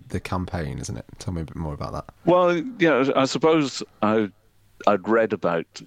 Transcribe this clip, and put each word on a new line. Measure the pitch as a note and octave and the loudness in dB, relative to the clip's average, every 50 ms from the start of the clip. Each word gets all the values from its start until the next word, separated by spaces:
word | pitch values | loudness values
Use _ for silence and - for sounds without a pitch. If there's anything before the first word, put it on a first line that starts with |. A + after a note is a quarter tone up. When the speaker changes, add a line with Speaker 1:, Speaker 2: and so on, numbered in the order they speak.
| - - | -6 -8
Speaker 1:
the | - F#2 | -8 -8
campaign, | - - G2 F2+ F2+ - - F2 D#2+ C#2 C2 - | -6 -4 -4 -4 -4 -4 -4 -6 -6 -6 -6 -8
isn't | - - - - | -8 -8 -10 -10
it? | - - - - | -12 -14 -18 -14
Tell | - - F2+ | -10 -8 -6
me | E2+ | -6
a | D#2+ | -8
bit | - - | -8 -8
more | - E2 D2+ - | -8 -8 -8 -8
about | - - G#2+ - | -8 -8 -8 -8
that. | - - - - _ - | -10 -10 -12 -16 _ 2
Speaker 2:
Well, | E3+ F3 F3+ F3+ F3 F3 | 4 4 6 4 4 2
you | E3+ D#3 C4 - - E3 E3 | 0 -2 -6 -2 0 2 4
know, | C#3+ A#2+ C3+ C3+ - | 4 4 4 2 2
I | C#3 C3+ | 2 0
suppose | C3 - C#3 - - D#3+ D#3+ D3 B2+ - - - - _ _ | 0 0 2 2 4 4 4 2 0 -4 -8 -12 -14 _ _
I, | - G#2+ A2 A2+ G#2+ G2 - _ _ _ _ _ _ _ _ - - - | 0 2 2 2 0 -2 -4 _ _ _ _ _ _ _ _ -4 0 2
I'd | G#2 F#2+ F2+ G2+ | 2 2 2 2
read | A2 A2+ A2+ G#2+ G#2+ | 4 4 4 2 0
about | F#2+ - F2 E2+ E2 D#2+ - - - - | -2 -2 0 0 -2 -4 -6 -10 -20 -10